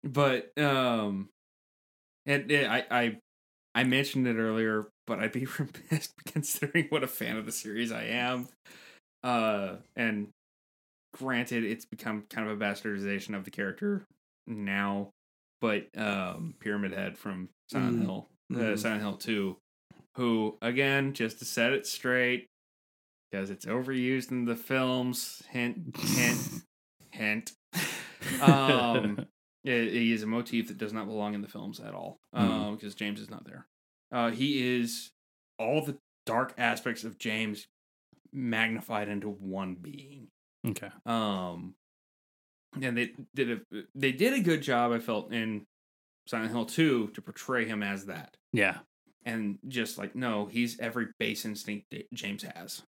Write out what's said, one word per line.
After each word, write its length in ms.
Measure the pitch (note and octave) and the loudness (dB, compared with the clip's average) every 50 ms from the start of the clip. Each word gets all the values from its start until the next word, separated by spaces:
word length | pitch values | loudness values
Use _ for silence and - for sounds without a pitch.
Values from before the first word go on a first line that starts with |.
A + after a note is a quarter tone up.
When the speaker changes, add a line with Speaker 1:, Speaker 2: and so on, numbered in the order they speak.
| - | -6
Speaker 1:
but, 480 | C#3 B2 C#3 C#3+ C3+ C3 A#2+ - - _ D3+ | 0 4 6 6 6 6 4 0 -2 _ 2
um, 680 | D3+ C#3+ C3+ C3+ B2+ B2 A#2 A2+ G#2+ G#2 G2 F#2+ G2 - _ _ _ _ _ _ _ _ _ _ _ _ _ _ _ _ _ _ _ | 4 4 6 6 4 4 4 4 2 0 0 -2 -4 -6 _ _ _ _ _ _ _ _ _ _ _ _ _ _ _ _ _ _ _
and, 260 | C#3+ C#3+ C#3 C#3 A#2 | 2 2 2 4 4
and 160 | D3 C#3+ C3 G#2 | 4 6 6 6
I, 120 | A2+ B2+ - - | 4 2 2 4
I, 260 | A#2+ B2 A#2+ A#2 G#2+ - _ _ _ _ _ _ _ _ _ _ _ | 4 4 4 4 0 -2 _ _ _ _ _ _ _ _ _ _ _
I 100 | A#2 C3 | 4 4
mentioned 420 | B2+ C3 C3+ C3+ - - C3+ B2+ | 6 4 4 2 2 2 2 2
it 80 | B2 A2+ | 4 2
earlier, 500 | A2+ A2+ A2+ A2 A2 A2 A2 A2 G#2+ G#2+ - _ _ _ | 2 2 2 2 2 2 2 2 0 -2 -4 _ _ _
but 120 | - A2+ G2 | -4 -2 0
I'd 120 | G#2+ A2 | 0 0
be 140 | - B2 C3 | 0 -2 -4
<laughs> 140 | B2+ - - | -4 -2 -4
remiss 500 | D3 - - - - - D#3+ D#3 - - - - - | -4 -4 -4 -16 -4 -2 -2 -2 -2 -6 -14 -14 -16
considering 640 | - - D#3 D3 - - - D3+ C#3+ - E3+ D3+ - | -4 -4 -2 -2 -2 -2 -2 -2 0 2 0 2 2
what 120 | D#3 D3 C3+ | 0 0 0
a 40 | |
fan 300 | B2+ - - A2+ A#2 A2+ | -2 -4 -6 -4 -2 -2
of 80 | A2 G#2+ | -4 -4
the 60 | A2 A2 | -6 -6
series 400 | - - A2 G#2 A2+ A#2+ A2+ A2+ | -6 -6 -4 -2 -2 -2 -2 -2
I 100 | A2+ A2 | -4 -4
am. 460 | A2 A2+ B2 B2 B2 B2+ B2 B2 - - _ _ - - - - - - - _ _ _ _ - | -2 -2 0 0 0 0 -2 -4 -8 -14 _ _ -20 -20 -20 -20 -20 -20 -20 _ _ _ _ -2
Uh, 520 | B2+ B2 A#2 A2 A2 G#2+ G2+ G2 F#2+ F#2 - - _ _ | 0 2 4 4 4 2 2 0 -4 -6 -10 -14 _ _
and 320 | - A#2 A2+ G#2+ G#2 G#2 - - _ _ _ _ _ _ _ _ _ _ _ _ _ _ _ - | 0 0 0 0 -2 -4 -6 -10 _ _ _ _ _ _ _ _ _ _ _ _ _ _ _ -12
granted, 460 | - C3 C3 B2+ A#2 B2 - B2 A#2 A2+ | -6 -4 0 0 0 0 0 0 0 0
it's 220 | G#2 A2+ A#2 - | 0 -2 -4 -6
become 400 | _ - - - A#2 G#2+ G#2+ G#2 _ | _ -14 -8 -6 -6 -6 -6 -8 _
kind 180 | - A2+ A2 G#2+ | -6 -4 -4 -4
of 120 | G#2+ G#2 | -2 -2
a 20 | G#2+ | -2
bastardization 680 | G2+ G2+ - - A2 G2+ G2 G2 G2+ G2+ F#2+ F#2+ - G#2+ | -2 -2 -2 -4 -4 -4 -2 -2 -2 -2 -4 -4 -6 -6
of 100 | G2 F#2 | -8 -8
the 60 | - | -8
character 520 | - - G2+ F#2+ F#2+ - G#3 G#3 G3+ G3 - _ _ _ _ _ _ _ _ | -6 -4 -4 -4 -4 -2 0 0 0 -2 -4 _ _ _ _ _ _ _ _
now, 640 | - A#2 G#2+ G2+ G2 G2 G2+ G2+ G2+ G2+ G2+ G2+ - _ _ _ _ _ _ _ _ _ _ | -10 -8 -4 -2 -2 0 0 0 0 0 -2 -4 -6 _ _ _ _ _ _ _ _ _ _
but, 260 | - A2 G#2 G2+ - - - | 0 2 2 2 -2 -6 -6
um, 560 | G2+ A2 G#2+ G2+ G2 F#2 F2+ - - E2+ E2 - _ | -2 0 0 0 0 -2 -2 -4 -6 -8 -8 -10 _
Pyramid 320 | - G#2+ G#2 G2+ G2+ F#2+ | -4 -2 -2 0 -2 -2
Head 260 | F#2 F#2+ F#2+ F#2+ - | -2 -2 -4 -4 -6
from 300 | - - G#2 F#2+ F#2 F#2 - _ _ _ - | -8 -8 -8 -6 -6 -8 -10 _ _ _ -4
Silent 300 | - C3+ C3 B2 A#2+ A#2 | 0 2 2 2 2 2
Speaker 2:
Mm. 20 | |
Speaker 1:
Hill, 260 | - F#2 F#2 G2+ - _ _ _ _ _ - | 2 0 -2 -6 -8 _ _ _ _ _ -2
uh, 40 | |
Speaker 2:
Mm-hmm. 180 | A#2+ A#2 A2 G#2 | 0 2 2 0
Speaker 1:
Silent 260 | G#2 G#2+ A2+ A2 G#2 | 0 0 0 0 0
Hill 160 | G#2+ G#2 F#2+ | -2 -4 -6
Two, 400 | - - - A2 G#2 G2 F#2+ F2+ - _ _ _ _ _ _ - - - _ _ | -6 -4 -2 0 0 0 -2 -4 -8 _ _ _ _ _ _ -20 -20 -20 _ _
who, 380 | - B2 A#2+ A#2 A2 A2 G#2+ - - | 0 2 2 4 2 2 0 -2 -2
again, 520 | - A#2 B2 C3 C#3 C3+ C#3 C#3 C#3 C#3 C#3 | -2 0 2 4 4 4 4 2 2 0 0
just 260 | - A#2 A2+ - - | 0 -2 -2 -2 -6
to 60 | A#2+ | -8
set 260 | - - B2 A#2 B2 C3+ | -4 2 2 4 4 4
it 140 | C3+ - | 2 0
straight, 580 | - - - - B2+ B2+ B2+ B2 B2 B2 B2 - _ _ _ _ _ _ _ _ _ _ _ _ _ _ _ _ _ - | -4 -6 -2 0 2 4 4 4 4 2 0 -4 _ _ _ _ _ _ _ _ _ _ _ _ _ _ _ _ _ -6
'cause 160 | G2 F#2+ G2 | -6 -4 -4
it's 160 | F#2+ - - | -8 -10 -6
overused 640 | - A2 B2 B2+ C3 C3+ B2+ B2 B2+ C3 C3 B2+ - | -4 -4 -2 -2 -2 -2 0 2 2 2 0 -2 -2
in 160 | B2+ B2 A#2+ | -2 -2 0
the 100 | A#2 A#2 | 0 -2
films, 880 | A#2 - - C3 C3 C3 B2+ B2+ B2+ B2+ B2+ B2 - - - - - - - | -4 -2 0 2 2 2 2 2 2 0 0 -2 -2 -6 -6 -10 -14 -16 -6
hint, 460 | - B2 A#2+ A#2+ A#2 - E3 - - | -2 -2 -2 -2 -2 -6 -8 -8 -6
hint, 640 | - - - - B2+ B2 A#2+ B2 - - - - - - _ _ _ _ | -4 0 2 4 4 4 4 4 2 -2 -4 -6 -8 -12 _ _ _ _
Speaker 3:
<laughs> 280 | _ _ _ - - | _ _ _ -20 -18
Speaker 1:
hint. 400 | - - A2 G#2 G#2+ A2+ - - - _ _ _ - F3+ D#3 - - - - - - - - C#3+ C3+ B2+ | -6 -2 0 0 0 -2 -4 -8 -16 _ _ _ -4 -4 -2 -2 -4 -8 -10 -12 -14 -8 -6 -4 0 8
Um, 840 | C#3 C3+ C#3 C#3 C3+ C3+ C3 B2+ A#2+ A#2+ A#2 B2+ G#2+ G#2 G#2 - - - _ _ _ _ _ _ - | 10 10 10 10 8 6 6 6 6 4 4 4 2 0 -2 -4 -6 -10 _ _ _ _ _ _ -2
it, 80 | C3+ B2 | 0 2
it 200 | A#2 A#2 A2 G2+ A#2+ A#2 A#2 | 2 2 2 2 4 4 4
is 120 | A2+ G#2+ G#2+ | 4 2 0
a 40 | |
motif 400 | G#2+ A2+ A#2+ A#2 - B2 A#2 A2 | -2 -2 -2 -2 0 0 0 0
that 100 | - G2+ | -2 -6
does 160 | G2 A2 G#2 G#2+ | -6 -6 -6 -4
not 140 | A2 G#2 | -6 -6
belong 260 | G2+ A2 G#2+ G#2 G#2 G#2 | -4 -4 -2 -2 -2 -2
in 80 | G2+ | -4
the 60 | G2+ | -6
films 320 | - - - - G2+ - - | -8 -10 -10 -10 -10 -10 -10
at 160 | A2+ A2 G2+ | -12 -10 -10
all, 220 | F#2+ F2+ - - _ _ _ - | -10 -10 -10 -12 _ _ _ 0
Speaker 3:
Mm. 40 | A#2+ | 2
Speaker 1:
um, 380 | A2+ A2+ A2 G#2+ G#2+ G#2 G#2 | 2 2 2 0 -2 -4 -4
'cause 160 | G#2+ G#2+ G#2 G2+ | -6 -10 -12 -8
James 260 | - G#2+ G#2 G2+ G#2+ | -4 -4 -4 -4 -6
is 120 | G#2+ - | -10 -12
not 140 | - - - | -14 -16 -16
there. 200 | - - - - _ _ _ _ _ _ _ _ _ | -16 -18 -18 -18 _ _ _ _ _ _ _ _ _
Uh, 180 | - B2 A#2 A#2 | 0 2 2 2
he 500 | G#2+ A#2 C3 C#3+ C#3+ C3 B2 B2+ B2 B2 | 2 2 0 2 2 2 2 2 2 2
is 300 | A#2 A#2 - - - - _ _ _ _ _ _ _ _ _ | 2 0 -2 -8 -10 -12 _ _ _ _ _ _ _ _ _
all 240 | - A2 A2+ C#3 D#3 C#3+ | -4 0 2 2 2 2
the 140 | C#3+ C#3 - _ _ _ _ _ | 0 -6 -8 _ _ _ _ _
dark 260 | - A2+ A#2+ C3 C3 - | 0 2 2 2 0 -2
aspects 460 | - B2 A#2 A#2 A#2 - B2+ A2+ - - | 0 2 2 2 2 0 -4 -4 -2 -6
of 140 | A2+ G2 | -10 -10
James 480 | _ - A#2 G#2+ G#2+ A2+ G#2+ G#2 G#2 - _ _ _ _ _ _ _ _ _ _ _ _ - | _ -4 -2 0 0 0 -2 -2 -6 -10 _ _ _ _ _ _ _ _ _ _ _ _ -12
magnified 800 | - C#3 B2+ A#2 A2+ A2 A2+ A2+ A2+ G#2+ - - A2+ G#2 G#2 G#2 | -8 -4 -2 0 2 2 2 2 0 -4 -4 -2 -2 -2 -2 -2
into 200 | G#2 G2+ G2+ G#2 | -4 -4 -4 -6
one 460 | G2 F#2+ G2 F#2+ F#2 F#2+ F#2+ F#2 F2+ | -8 -8 -8 -6 -4 -4 -4 -4 -6
being. 520 | F2 E2+ - - C#3+ C#3 C#3 C#3+ C#3 A2+ - _ _ _ _ _ _ - | -8 -10 -14 -14 -14 -16 -18 -18 -18 -20 -20 _ _ _ _ _ _ -4
Speaker 3:
Okay. 220 | A#2+ G2 - - G2 - - _ | -4 -2 -2 -8 -12 -14 -12 _
Speaker 1:
Um, 680 | A#2 A#2 A#2 A2 G#2 G2 F#2+ F#2 F2+ F2 F2 F2+ F2+ - _ _ _ _ _ _ _ _ _ _ _ _ _ _ _ _ _ _ _ - C#3 | -2 0 0 0 0 0 -2 -4 -4 -6 -8 -10 -12 -14 _ _ _ _ _ _ _ _ _ _ _ _ _ _ _ _ _ _ _ -8 -4
and 160 | C3 B2+ A#2+ | -2 0 0
they 160 | A#2+ A#2+ A2+ - - A2 _ _ | 0 0 -2 -4 -12 -16 _ _
did 180 | C#3+ C3 A#2 A#2+ G2+ - _ - | -2 0 0 0 -4 -6 _ -12
a, 100 | G#2 - _ _ | -12 -12 _ _
they 160 | C#3 C#3 C#3 | 0 0 0
did 220 | C3 C3 G3 B3 C4+ | 4 4 4 4 4
a 60 | C4 | 4
good 220 | F#3+ F3 D#3+ D3+ | 4 4 2 2
job, 300 | C3+ C#3+ B2+ A#2+ A#2+ A#2+ | 2 2 4 4 4 4
I 80 | A#2+ A2+ | 2 0
felt, 320 | A#2 - A2 G#2+ - - A2+ | 0 0 -2 -2 -2 -2 -2
in 300 | A#2 A2 A2 G#2+ G#2 - _ _ _ _ _ _ _ _ _ _ _ _ | -2 -2 -2 -4 -4 -6 _ _ _ _ _ _ _ _ _ _ _ _
Silent 240 | - - A#2 A2+ A2+ | -6 -4 -2 -2 -2
Hill 140 | A2+ A#2+ A2+ | -2 -2 -2
Two 420 | A#2 - - D#3+ D#3 C3 A#2+ G#2+ G2+ | -2 4 4 6 6 6 4 2 -2
to 120 | - - | -6 -12
portray 440 | - - - - - - C3 A#2+ A2+ | -12 -12 -14 -12 -6 -2 0 0 0
him 180 | A2+ A2 G#2 G#2 | 0 -2 -2 -2
as 220 | G2+ G2+ G2 G2 | -2 -4 -6 -6
that. 300 | G2+ F#2+ F2 D2+ - _ _ _ _ | -10 -10 -10 -12 -14 _ _ _ _
Speaker 3:
Yeah. 280 | - A2 G2+ F#2 E2+ - - _ _ _ _ _ _ _ _ | 2 4 4 4 2 -2 -10 _ _ _ _ _ _ _ _
Speaker 1:
And 340 | A#2+ A2+ A2+ G#2+ G2+ G2 - - | -6 -6 -4 -4 -4 -6 -6 -10
just 300 | C3+ C3 B2 A2+ A2+ - | -6 -4 -4 -4 -4 -4
like, 180 | - G2 - - | -8 -10 -8 -6
no, 300 | B2+ B2+ A#2+ A2 G#2 G#2 | -4 -2 -2 0 -2 -2
he's 320 | G2+ A2 A#2+ A#2+ A#2 A#2 - | -2 0 0 0 0 -2 -4
every 280 | - A2+ A2+ B2 A2+ G2+ - _ | -6 -4 -2 -2 -4 -4 -4 _
base 260 | A2+ A2+ G#2+ - - | -2 -2 -2 -4 -6
instinct 400 | A2 G#2 G#2 - - G#2 G#2 - _ | -6 -8 -6 -6 -6 -8 -8 -8 _
that 160 | - - - _ A#2 | -12 -12 -12 _ -10
James 300 | - - G2+ G2+ - - | -8 -6 -6 -6 -6 -8
has. 400 | - - E2 F2+ - - - - _ | -12 -12 -14 -12 -12 -12 -12 -12 _